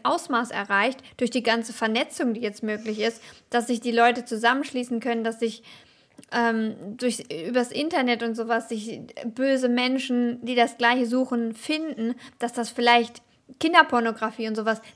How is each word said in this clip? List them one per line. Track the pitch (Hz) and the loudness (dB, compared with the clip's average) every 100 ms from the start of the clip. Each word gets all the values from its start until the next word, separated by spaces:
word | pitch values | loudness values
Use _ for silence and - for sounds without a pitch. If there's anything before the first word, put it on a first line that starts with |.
Ausmaß | 262 339 - 240 240 | -2 -2 0 -2 -2
erreicht | - 202 196 233 262 - - | -6 0 2 2 -2 -14 -4
durch | 240 | -2
die | 254 | 0
ganze | 233 233 226 | 0 0 -2
Vernetzung, | - 226 226 311 - 254 226 | -4 -2 0 -2 -2 -2 -2
die | |
jetzt | 208 202 | -6 -6
möglich | 214 214 220 208 | -6 -6 -6 -2
ist, | 220 226 - - - | -2 -4 -18 -20 -2
dass | 240 226 | -2 0
sich | 233 | -2
die | 240 | 0
Leute | 233 233 240 240 | 4 4 4 -4
zusammenschließen | 220 233 262 285 254 240 233 | 0 2 2 -2 -6 -4 -4
können, | 247 233 | -2 -2
dass | 226 226 | -2 -2
sich, | 226 220 - - - _ _ - - | -4 -6 -20 -20 -20 _ _ -20 -6
ähm, | 240 233 226 220 220 190 233 | 0 2 2 -2 -4 -12 -2
durch, | 254 240 - 156 170 | -2 -2 -8 -8 -2
übers | 247 240 | 0 0
Internet | 247 311 349 247 233 | -2 -2 0 0 0
und | 233 226 | -2 -4
sowas | 226 226 220 | -2 -2 -2
sich | 226 220 - - - 233 | -8 -6 -12 -12 -10 -10
böse | 226 269 262 254 | -2 2 4 2
Menschen, | 240 254 262 254 247 240 240 233 | 2 2 0 0 0 0 -2 -2
die | 240 | 2
das | 233 - | 2 4
Gleiche | 240 254 233 | 2 4 2
suchen, | 254 254 240 226 220 | 2 2 0 -2 -6
finden, | - 311 320 220 226 240 - - | -4 -4 -2 -4 -4 -4 -10 -6
dass | 240 | -6
das | 240 226 | -4 -6
vielleicht | - 240 240 226 - _ _ _ - | 0 4 4 4 -8 _ _ _ -2
Kinderpornografie | 320 339 311 240 226 220 214 220 220 | 4 6 6 4 0 -2 -6 -4 -4
und | 220 | -2
sowas, | 214 220 - | 0 -2 -4